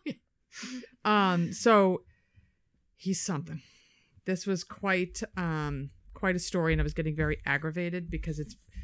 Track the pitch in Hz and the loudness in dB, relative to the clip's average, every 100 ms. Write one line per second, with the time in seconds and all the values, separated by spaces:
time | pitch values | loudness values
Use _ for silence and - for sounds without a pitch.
0 | 311 - _ _ _ - 247 254 - _ | -8 -10 _ _ _ -16 -12 -12 -14 _
1 | 214 214 190 175 170 - 233 214 190 180 | 2 6 6 4 2 2 6 8 6 2
2 | - _ _ _ _ _ _ _ _ _ | -4 _ _ _ _ _ _ _ _ _
3 | 190 185 - 156 160 156 - _ _ _ | -4 -2 -2 -4 -6 -12 -14 _ _ _
4 | _ _ - 185 202 185 - - 196 185 | _ _ -6 -4 -2 -4 -4 -8 -2 0
5 | 180 - 226 - 170 156 147 143 139 - | 0 -6 -8 -4 -2 -2 -2 -4 -8 -14
6 | - - 190 180 - 185 160 160 151 156 | -20 -4 -2 -2 -2 0 2 2 0 0
7 | 160 151 151 156 - 139 156 165 175 180 | -4 0 -2 -2 -2 -2 -2 -4 -4 -4
8 | 170 160 165 151 139 - _ - | -6 -6 -6 -6 -8 -12 _ -12